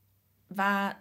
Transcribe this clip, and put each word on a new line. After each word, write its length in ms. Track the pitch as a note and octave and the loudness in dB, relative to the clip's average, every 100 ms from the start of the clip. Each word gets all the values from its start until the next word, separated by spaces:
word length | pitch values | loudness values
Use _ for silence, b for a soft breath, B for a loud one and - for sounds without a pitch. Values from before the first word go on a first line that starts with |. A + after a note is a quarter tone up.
| _ _ _ _ - | _ _ _ _ -10
war 480 | G3 G3 G3+ G3 - | -2 2 2 0 -4